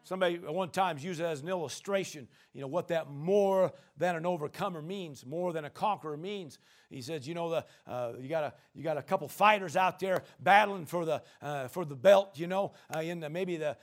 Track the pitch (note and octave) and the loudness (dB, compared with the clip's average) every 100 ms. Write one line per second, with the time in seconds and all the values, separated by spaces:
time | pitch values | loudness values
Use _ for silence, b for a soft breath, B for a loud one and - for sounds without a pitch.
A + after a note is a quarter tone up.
0 | - F#3+ F3+ F3 D#3+ E3 F3+ F3+ F#3 D3+ | -6 0 0 0 -4 -4 -2 0 0 -2
1 | E3 D#3+ E3+ D3+ D#3 F#3 D3+ - - G3 | -6 -4 -4 -4 -4 -4 -4 -8 -2 -2
2 | E3 D#3 A#2 b b C3+ C3+ E3 E3+ E3 | -2 -10 -18 b b -12 -4 -4 -2 -4
3 | C#3+ C#3+ D#3+ G3+ G3 F#3+ F3+ B B - | -4 -6 2 4 4 4 2 B B -2
4 | F3 E3+ F3 F3 D3 - G3 E3+ D#3 G3+ | 0 0 -2 -2 -4 -4 -4 -4 -8 -8
5 | E3+ C3 B2 D#3+ F3+ D#3+ C#3+ - G3+ F#3 | -10 -12 -8 -4 -4 -4 -8 -2 -2 -2
6 | D3+ D3+ F3+ G#3 D#3+ - b b b C#3 | -4 -8 -8 -8 -10 -18 b b b -12
7 | B2 D#3+ C3 E3+ E3+ D#3+ - b - B2 | -8 -8 -6 -4 -2 -2 -4 b -10 -6
8 | A#2+ A#2 C3 D#3+ C#3+ b b - D3+ D3+ | -6 -8 -4 -2 -4 b b -8 -4 -4
9 | - F#3+ D3 - G3+ G#3+ F#3 D#3+ F#3 F3 | -2 -4 -4 4 6 6 2 2 0 0
10 | F#3+ F#3 B B F3+ G3+ G#3 G3 D3+ F3 | -2 -2 B B 6 8 6 -2 -4 -2
11 | D#3+ C#3 b b C#3 C#3+ B2+ F3+ D#3+ C#3 | 0 -2 b b -8 -6 -6 -6 -6 6
12 | F#3 G3 G3 C3 E3+ F#3+ G3 B B D#3 | 10 10 8 -6 -4 -2 -2 B B -6
13 | D#3+ F3 D3+ E3 F#3 E3+ D3+ C3 | -4 -6 -6 -4 -4 -2 -4 -6